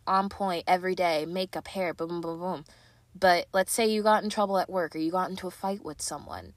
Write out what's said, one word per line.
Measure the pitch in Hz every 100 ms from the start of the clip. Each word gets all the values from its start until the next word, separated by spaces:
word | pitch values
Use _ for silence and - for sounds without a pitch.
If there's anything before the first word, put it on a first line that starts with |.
| -
on | 190 196
point | - 190 170 -
every | 185 185 185
day, | 175 156 160
makeup, | 185 185 160 -
hair, | 196 175
boom, | - 165
boom, | 175
boom, | 165 165
boom. | 180 151 160 - - _ _ 185
But | 190 175 -
let's | 190 190
say | - 220
you | 214
got | 208 214
in | 214
trouble | 214 202 190
at | -
work | 190 156 156
or |
you | 160
got | 185 170
into | 185 185
a |
fight | - 196 202 -
with | 147
someone | - 147 - 90 85